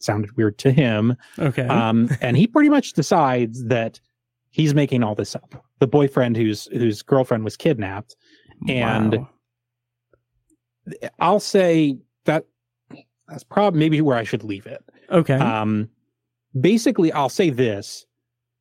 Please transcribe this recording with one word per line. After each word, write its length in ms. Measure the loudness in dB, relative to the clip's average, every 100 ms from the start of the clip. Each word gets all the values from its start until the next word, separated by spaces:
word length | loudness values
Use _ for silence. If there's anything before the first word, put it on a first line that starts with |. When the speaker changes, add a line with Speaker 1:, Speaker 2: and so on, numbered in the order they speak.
Speaker 1:
sounded 360 | -6 -4 -4 -2
weird 220 | -2 0
to 140 | 2
him. 440 | 4 2 2 0 -2 -8 -6
Speaker 2:
Okay. 240 | -4 -2 0
Speaker 1:
Um, 420 | 0 2 2 0
Speaker 2:
<laughs> 120 | 0
Speaker 1:
and 160 | 0 2
he 100 | 2
pretty 220 | 4 4
much 240 | 2 0
decides 720 | -4 0 2 2 2 -2 -4 -2
that 320 | -2 -2 -8 _ _ _ _ _
he's 240 | -2 2
making 280 | 2 0 0
all 100 | -2
this 200 | -2 -6 -10
up. 180 | -16 -20 _ _
The 80 | 2
boyfriend 500 | 4 2 2 0 0
whose, 300 | 0 -2 -6
whose 280 | -2 -2 -2
girlfriend 420 | 0 0 2 -2
was 120 | -4 -4
kidnapped. 600 | -2 -2 -6 -10 -14 _ _ _ _ _ -6
And 460 | -4 -2 0 0 -2
Speaker 2:
Wow. 100 | -4 _ _ _ _ _ _ _ _ _ _ _ _ _ _ _ -20 -14 -14 -4
Speaker 1:
I'll 220 | 0 0
say 560 | 0 2 4 2 0 -2 _ _
that 200 | -2 -2 -4 _ _ _ _ -20 _ _ _
that's 160 | -20
prob-, 300 | -4 0 2
maybe 260 | 2 2 2
where 160 | 2 0
I 80 |
should 200 | -2 -6
leave 220 | -6 -10 -12
it. 180 | -20 -20 _ -2
Speaker 2:
Okay. 240 | 0 2
Speaker 1:
Um, 540 | 0 0 0 -2 -2 -4 _ _ _ _ _ _ -2
basically, 520 | 2 2 2 2 0
I'll 160 | 0 -2
say 200 | 0 0
this. 540 | 0 -2 -2 -10 -18 -20 _ _ _ _ _